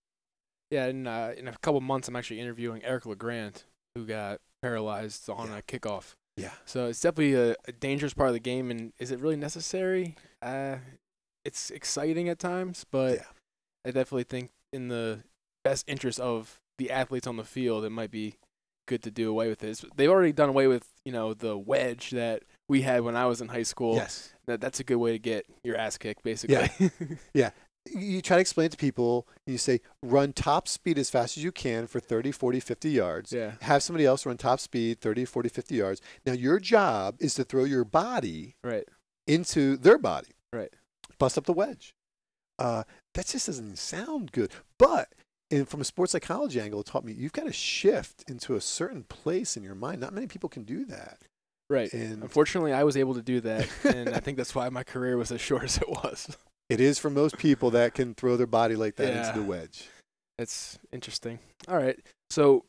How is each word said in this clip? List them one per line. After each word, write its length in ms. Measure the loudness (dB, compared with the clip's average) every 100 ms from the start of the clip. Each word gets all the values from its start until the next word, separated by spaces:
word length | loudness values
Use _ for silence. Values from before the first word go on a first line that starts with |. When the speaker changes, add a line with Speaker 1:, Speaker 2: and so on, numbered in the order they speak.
| _ _ _ _ _ _ -6
Speaker 1:
Yeah, 180 | -4 -4
in, 180 | -4 -6
uh, 260 | -6 -6
in 140 | -8 -14
a 80 | -6
couple 180 | -2 0
months, 260 | 0 -4 -4
I'm 100 | -8
actually 240 | -8 -8
interviewing 440 | -10 -8 -8 -6
Eric 220 | -6 -6 -6
LeGrand, 560 | -10 -8 -6 -8 -12 -20 _ _
who 100 | -12
got 380 | -8 -8 -8 -10 _ _
paralyzed 720 | -6 -4 -4 -6 -8 -12 -10
on 180 | -10 -8
Speaker 2:
Yeah. 80 | -10
Speaker 1:
a 60 |
kickoff. 540 | -10 -10 -6 -8 -10 -20 _ -14
Speaker 2:
Yeah. 140 | -14 -14 -10
Speaker 1:
So 200 | -4 -4
it's 140 | 0
definitely 340 | 0 2 4
a, 220 | 6 4 2 -6
a 60 |
dangerous 400 | -8 -4 -2 -2
part 160 | 0 2
of 60 |
the 60 | 0
game, 300 | -2 -4 -4
and 220 | -6 -10 -10
is 120 | -8
it 100 | -4
really 160 | -2 -2
necessary? 800 | -4 -8 -6 -4 -2 -2 -4 -10 -20 -14
Uh, 340 | -8 -6 -6 -8 -12 -20 _ _ _ _ -12
it's 240 | -8 -10
exciting 580 | -8 -6 -2 0 0 -2
at 100 | -2
times, 460 | -4 -4 -6 -10 -4
but 240 | 0 2
Speaker 2:
Yeah. 100 | 0 -4 -20 _ _ _ _ -4
Speaker 1:
I 40 |
definitely 320 | -2 -2 -2
think 260 | -4 -8 -10 _ -14
in 180 | -10 -6
the 320 | -4 -4 -6 -12 _ _ _
best 240 | -2 -2 -4
interest 320 | -4 -4 -2
of 400 | -2 -4 -6 -18 _ -8
the 140 | -4
athletes 360 | -2 -2 -4 -6
on 120 | -8
the 60 |
field, 420 | -8 -4 -2 -2 -4
it 40 |
might 200 | -6 -8
be 240 | -8 -10 -12 _ _ _ _ -6
good 160 | -6
to 60 | -6
do 200 | -4 -2
away 180 | 0 -2
with 160 | -4
it. 60 | -8
It's, 140 | -10 -8 2
they've 140 | 6
already 220 | 8 6
done 180 | 6 4
away 160 | 6 6
with, 260 | 4 0 _
you 80 | -8
know, 200 | -4 -4
the 240 | -4 -4 -4
wedge 540 | 0 0 0 -4 -6
that 320 | -4 -2 -4 -8 _ 2
we 140 | 2
had 180 | 4 2
when 160 | 2 2
I 100 | 2
was 140 | 0
in 80 | -4
high 140 | -4
school. 320 | -4 -2 2
Speaker 2:
Yes. 380 | 2 0 -8 -16 _ -6
Speaker 1:
That, 140 | -4
that's 180 | -4 -4
a 60 |
good 120 | 0 2
way 160 | 2
to 60 | 0
get 280 | -2 -4 -6 -10
your 120 | -6 -2
ass 200 | -4 -6
kicked, 260 | -8 -6
basically. 480 | -6 -4 2 2 2 2
Speaker 2:
Yeah. 100 | 2 2 -10 -12
Speaker 1:
<laughs> 160 | -2
Speaker 2:
Yeah. 160 | 2 2 0 _ _ -10
You 320 | -6 -4 -2
try 180 | 4 4
to 20 |
explain 260 | 4 2 0
it 60 |
to 40 | 2
people, 520 | -2 2 2 2 -2 _ -8
and 60 |
you 60 | -2
say, 220 | 2 0 0 -12
"Run 300 | 2 4 4
top 340 | 0 2 2 0
speed 320 | -4 0 0
as 100 | 2
fast 280 | 0 0 -2
as 80 |
you 80 | -6
can 340 | -4 -2 -2 -2
for 140 | -6
thirty, 320 | -2 -2 0
forty, 260 | 0 0 0
fifty 320 | -2 -4 0
yards." 420 | 2 2 -2 -6
Speaker 1:
Yeah. 200 | -6 -6 -4
Speaker 2:
Have 200 | 2 2
somebody 240 | 2 4
else 220 | 4 4 0
run 100 | -2
top 220 | 0 0
speed, 420 | 0 -2 0 0
thirty, 240 | -2 -2
forty, 240 | -2 -2 -4
fifty 280 | -4 -4 0
yards. 240 | 0 -2 -8 -6
Now, 80 | -4
your 260 | 0 4 2
job 560 | 6 4 6 2 0 0
is 140 | -2
to 100 | -2
throw 180 | 0 2
your 220 | 2 2
body 720 | 2 2 2 -2 -4 -6 -12 -12
Speaker 1:
Right. 240 | -6 -6 -6 _ _ _ 2
Speaker 2:
into 480 | 2 2 2 4 6
their 220 | 8 8
body. 320 | 6 -2 -6 _ -12
Speaker 1:
Right. 200 | -8 -8 _ _ _ -8 2
Speaker 2:
Bust 180 | 2 2
up 60 |
the 80 | 0
wedge. 420 | 2 0 -2 -18 _ _ _ _ _ _ -4
Uh, 240 | -2 -2 -6 -14 _
that 120 | -8 -6
just 200 | -4 -4
doesn't 320 | -6 -10 -10
sound 540 | -10 -8 -6 -6 -4
good. 180 | -2 -2 -4 -2 8
But 320 | 8 8 -2 _ _ _ -2
in, 120 | 0
from 160 | 0 -4
a 40 |
sports 260 | -6 -2 0
psychology 500 | 0 -4 -4 -2 -2
angle, 200 | -4 -6
it 60 | -4
taught 180 | -6
me 80 | -6
you've 200 | -8 -8
gotta 200 | -6 -6
shift 720 | -6 -4 0 2 2 0 -14 -14
into 280 | -10 -4 -4
a 40 |
certain 440 | -4 -6 -6 -8
place 520 | -14 -8 -2 -2 -2 -8
in 60 |
your 140 | -10 -10
mind. 240 | -8 -8
Not 120 | -8
many 140 | -8 -10
people 220 | -8 -10
can 160 | -10
do 200 | -8 -6 -8
that. 320 | -10 -16 -20 _ _ _ _ -2
Speaker 1:
Right. 220 | 0 0
Speaker 2:
And 320 | -4 -6 -8
Speaker 1:
Unfortunately, 480 | -2 2 4 2 0
I 100 | 4
was 140 | 4 4
able 180 | 0
to 80 | 0
do 180 | 0 -2
that, 260 | 0 -2 -2 0
Speaker 2:
<laughs> 80 |
Speaker 1:
and 240 | 2 2 0
I 100 | -4
think 200 | -4 -6
that's 180 | -4 -2
why 120 | -4
my 120 | -6
career 340 | -8 -4 -2 0
was 140 | -2
as 100 | -4
short 220 | -2 -2
as 140 | 0 -2
it 120 | -2
was. 480 | -4 -4 -6 -14 -16 _ _ 0
Speaker 2:
It 120 | 4
is 180 | 6 4
for 120 | 0
most 280 | 2 2 4
people 320 | 4 4 6
that 240 | 6 4
can 180 | 2 -4
throw 240 | 0 2 2
their 120 | 4
body 260 | 4 4
like 220 | 2 -2 0
that 140 | -2
into 180 | 0 -2
Speaker 1:
Yeah. 40 |
Speaker 2:
the 80 | -2
wedge. 460 | -2 -4 -8 -16 -20 -20 _ _ _ -10
Speaker 1:
That's 440 | -8 -8 -12 -16 -16
interesting. 480 | -14 -10 -8 -8 -12 _ _ -2
All 80 | 2
right. 200 | 2 0 -6 _ -4
So 360 | 6 8 8